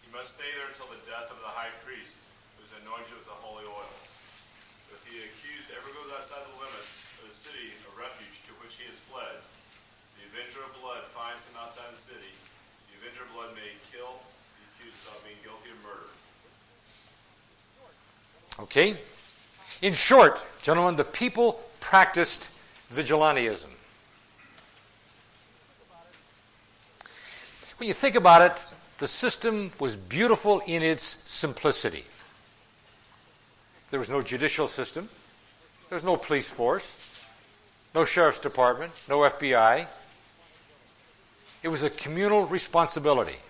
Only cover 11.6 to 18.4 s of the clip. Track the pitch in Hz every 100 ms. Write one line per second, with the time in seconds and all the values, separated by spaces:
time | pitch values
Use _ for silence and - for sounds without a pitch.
11.6 | 117 120 120 113 - 123 - - - -
12.6 | _ _ _ - 123 120 117 117 117 113
13.6 | 107 104 - 123 123 127 - - _ _
14.6 | 107 - 117 - 117 107 107 104 107 107
15.6 | 117 107 104 - - - _ _ - _
16.6 | _ _ _ - - _ _ _ _ _
17.6 | _ _ 247 151 _ _ _ _